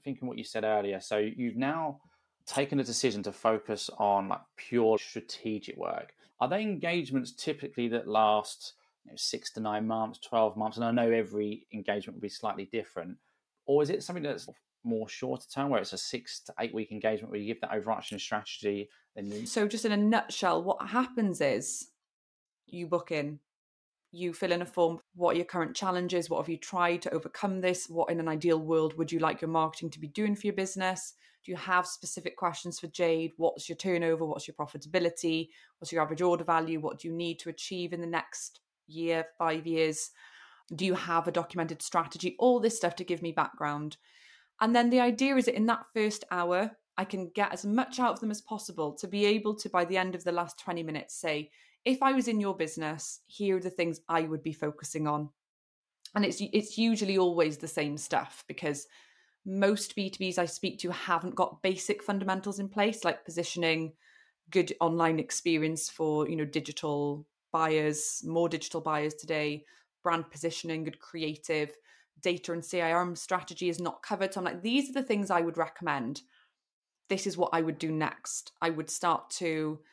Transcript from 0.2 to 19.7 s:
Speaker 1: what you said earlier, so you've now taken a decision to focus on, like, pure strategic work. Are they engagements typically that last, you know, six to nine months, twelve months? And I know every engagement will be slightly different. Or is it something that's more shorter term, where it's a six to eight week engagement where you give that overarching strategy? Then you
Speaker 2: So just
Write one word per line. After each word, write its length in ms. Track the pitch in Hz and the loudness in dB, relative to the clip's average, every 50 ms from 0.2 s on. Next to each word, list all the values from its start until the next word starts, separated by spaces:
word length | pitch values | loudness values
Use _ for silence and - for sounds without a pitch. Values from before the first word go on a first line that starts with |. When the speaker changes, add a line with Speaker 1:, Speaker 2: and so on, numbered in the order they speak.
| 131 127 | -6 -8
Speaker 1:
what 100 | 120 113 | -6 -8
you 60 | 110 | -8
said 180 | - - 113 107 | -6 -4 -2 0
earlier, 360 | 107 107 107 101 101 98 95 | 2 2 2 2 0 -2 -4
so 180 | - - 107 107 | -4 -2 0 0
you've 380 | 107 110 113 - 123 120 110 | 0 0 0 -2 -4 -4 -2
now 440 | 117 135 139 156 165 160 151 143 - _ _ _ _ _ _ _ _ - | -2 -2 -2 0 -2 -2 -4 -6 -8 _ _ _ _ _ _ _ _ -12
taken 340 | - - 135 143 143 147 139 | -6 -2 -2 0 2 2 0
a 60 | 127 | 0
decision 380 | 120 117 - - 127 101 104 98 | 0 -2 2 2 2 2 0 -4
to 80 | 104 98 | -6 -6
focus 560 | - - 113 110 107 - - 107 101 - - - - | 0 2 2 2 2 0 -2 -4 -4 -4 -6 -2 0
on, 300 | 101 101 101 101 98 95 | 2 4 4 4 2 0
like, 140 | 95 - - _ _ | -4 -6 -6 _ _
pure 420 | - - - 120 120 113 110 110 104 | -18 -10 -2 2 4 6 6 4 4
strategic 800 | - - - 120 - - - - - 113 110 104 - - - | 2 -4 -10 -12 -10 -10 -14 -8 -6 -6 -6 -6 -6 -10 -10
work. 380 | - - - 50 - - - _ _ _ _ _ - | -8 -6 -6 -6 -6 -8 -12 _ _ _ _ _ -2
Are 80 | 117 131 | 0 0
they 140 | 175 202 220 | 0 0 0
engagements 680 | 214 196 147 - 170 175 175 156 127 135 135 123 - - | 0 -2 -2 0 0 0 0 0 0 0 -2 -2 -2 -8
typically 560 | - - 160 147 - 139 - - - 120 117 | -8 -4 -4 -4 -4 -6 -8 -2 0 0 2
that 180 | 113 117 - | 0 0 0
last, 680 | - 107 110 110 107 107 107 104 - - - - - - _ _ _ _ _ _ | 2 4 6 6 6 6 4 2 0 -8 -12 -14 -16 -16 _ _ _ _ _ _
you 80 | - - | -18 -10
know, 40 | |
six 340 | - - - - 120 - - - | -6 -4 -4 -4 -4 -8 -8 -8
to 80 | 113 | -6
nine 260 | 110 107 104 107 110 110 | -4 -2 -2 -2 0 0
months, 300 | 113 110 110 110 117 - | 0 0 -2 -2 -4 -8
twelve 360 | - - - 113 110 107 101 | -8 0 4 4 4 4 4
months? 200 | 110 110 110 110 | 0 -4 -2 -2
And 80 | 117 120 | 0 0
I 80 | 117 117 | 2 2
know 180 | 120 117 117 | 4 4 6
every 560 | 113 113 107 95 98 104 104 104 107 - _ _ - | 4 4 2 0 -2 -2 -2 -2 -4 -8 _ _ -10
engagement 440 | 107 98 - 101 104 92 - - | -8 -2 -2 -2 -2 -2 -8 -12
will 60 | - - | -10 -10
be 60 | 101 | -10
slightly 380 | - - - 107 98 98 98 | -8 -4 -4 -4 -4 -4 -6
different. 520 | - - 113 104 - - - 85 90 95 - _ _ _ _ _ _ _ _ - | -6 -4 -6 -6 -4 -8 -10 -8 -8 -10 -14 _ _ _ _ _ _ _ _ -2
Or 160 | - 139 147 151 | 2 4 4 4
is 80 | 143 | 4
it 140 | 185 - - | 0 -2 -4
something 180 | - 180 180 151 | -4 -6 -6 -4
that's 260 | 143 123 - - - - _ _ _ _ _ - | -4 -4 -6 -8 -14 -20 _ _ _ _ _ -4
more 240 | 117 113 110 110 107 | -2 -2 -2 -2 -6
shorter 400 | - - - 127 131 131 - - | -8 -6 -4 -4 -4 -6 -6 -8
term, 220 | - 139 139 143 | -4 -2 0 2
where 100 | 135 107 | 2 0
it's 140 | 95 - - | 0 -2 -6
a 40 | - | -6
six 420 | - - - 120 - - - - | -6 -6 -6 -8 -8 -8 -14 -14
to 140 | - - - - | -14 -14 -6 -4
eight 140 | 117 113 - | -4 -4 -2
week 180 | 110 107 - 110 | -4 -6 -4 -6
engagement 400 | 104 98 110 110 104 110 110 104 | -2 0 0 0 0 -4 -6 -6
where 80 | 104 | -6
you 120 | 104 107 113 | -4 -4 -6
give 80 | - - | -4 -4
that 100 | - - | -4 -4
overarching 460 | 107 98 110 95 - - - 101 98 | -2 0 -2 -2 -2 -4 -8 -8 -8
strategy? 680 | - - 110 107 104 - - - - 104 101 101 104 - _ _ _ _ - | -6 -4 -4 -4 -4 -6 -10 -4 -2 -2 -2 -2 -4 -8 _ _ _ _ -12
Then 100 | - - 202 208 | -10 -8 -6 -6
you 140 | 208 233 | -6 -6
Speaker 2:
So 200 | 240 - 226 208 | -2 0 0 0
just 180 | 208 | 0